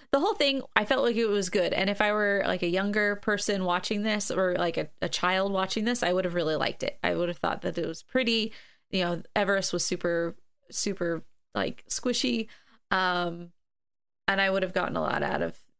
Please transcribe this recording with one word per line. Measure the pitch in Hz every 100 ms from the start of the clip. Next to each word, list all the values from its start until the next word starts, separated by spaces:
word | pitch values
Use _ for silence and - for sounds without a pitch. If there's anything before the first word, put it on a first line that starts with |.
| -
the | 277
whole | 359
thing, | 466 285 269 - -
I | 214
felt | 190
like | 233 226
it | 226
was | 202 185
good. | 196 170
And | - 190
if | 202
I | 208
were, | 214 208 202 -
like, | 185
a | 175
younger | 180 202 208 208 202
person | - 202 208 202
watching | 185 175 185 208
this | 214 208 -
or, | - 185 175
like, | 175 165
a, | - -
a | 175
child | - 180 190 196
watching | 190 190 - 220
this, | 247
I | 175
would | 185 180
have | 175
really | 160 156
liked | - 175
it. | - -
I | - 170
would | 175
have | 170
thought | - -
that | 180 170
it | 156
was | 160
pretty, | - 254 233 226 214 - - - _
you | 190
know, | 175 175 - -
Everest | 196 196 185
was | 175 -
super, | 180 175 170 170 190 - _ -
super, | - - 190 175 165 - - _ -
like, | 95 - -
squishy. | - 247 240 254 240 220 - - - -
Um, | 190 185 180 175 170 175 - _ _ _ _ _ _ -
and | 196
I | 196
would | 190
have | 185
gotten | 185 180 165
a |
lot | 156 147
out | 147 -
of | 165 - - _